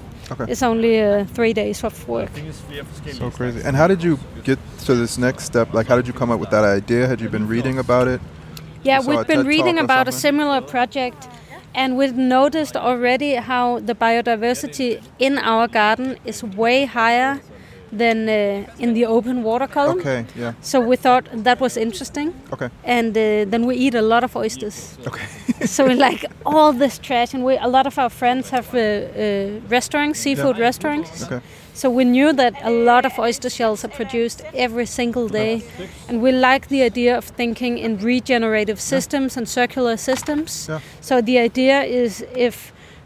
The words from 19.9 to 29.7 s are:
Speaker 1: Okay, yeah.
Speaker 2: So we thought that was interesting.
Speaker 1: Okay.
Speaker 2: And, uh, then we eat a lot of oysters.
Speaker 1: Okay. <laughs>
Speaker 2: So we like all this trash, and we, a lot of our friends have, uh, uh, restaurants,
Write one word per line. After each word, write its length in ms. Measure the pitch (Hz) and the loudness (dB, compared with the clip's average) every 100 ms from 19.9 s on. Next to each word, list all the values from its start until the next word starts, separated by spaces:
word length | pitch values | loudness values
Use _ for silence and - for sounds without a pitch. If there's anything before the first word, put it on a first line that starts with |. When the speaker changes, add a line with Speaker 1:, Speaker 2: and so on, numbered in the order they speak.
| 370 | 0
Speaker 1:
Okay, 260 | 147 127 113 - | -2 -2 -4 -8
yeah. 180 | 120 117 | -8 -8
Speaker 2:
So 200 | - 269 | -2 0
we 160 | 233 247 | 2 2
thought 280 | 254 254 247 233 | 4 4 2 -2
that 160 | 214 247 | 0 2
was 160 | 262 240 | 0 -2
interesting. 560 | 226 220 254 285 302 359 - | -4 -6 -8 -6 -6 -6 -10
Speaker 1:
Okay. 180 | - 123 - | -8 -8 -6
Speaker 2:
And, 320 | - 240 226 214 | -2 0 0 0
uh, 40 | 214 214 208 | 2 2 0
then 140 | 226 240 | 0 0
we 80 | 247 | 0
eat 200 | 269 233 | 0 2
a 60 | |
lot 220 | 220 233 | 2 2
of 120 | 247 240 | 2 -2
oysters. 640 | 220 - 208 - - - - | -6 -6 -10 -10 -16 -14 -12
Speaker 1:
Okay. 180 | - - | -10 -12
<laughs> 380 | - - - 254 | -6 -6 -2 -2
Speaker 2:
So 200 | - 269 | 0 2
we 80 | |
like 320 | 247 277 - - - - | 4 2 0 -8 -8 0
all 280 | 302 302 | 4 4
this 260 | 247 269 - | 4 0 -2
trash, 340 | - 247 240 | -4 -2 -2
and 120 | 269 254 | -2 0
we, 100 | 262 | 0
a 100 | 240 | 2
lot 180 | 254 269 | 2 2
of 100 | 277 | 0
our 120 | 247 | -2
friends 400 | - 247 262 254 | 0 0 0 -2
have, 180 | 254 233 | -4 -2
uh, 60 | 254 | 0
uh, 840 | 220 208 - - 214 202 196 214 | 0 0 -4 -4 -2 -2 -4 -8
restaurants, 500 | 202 | -2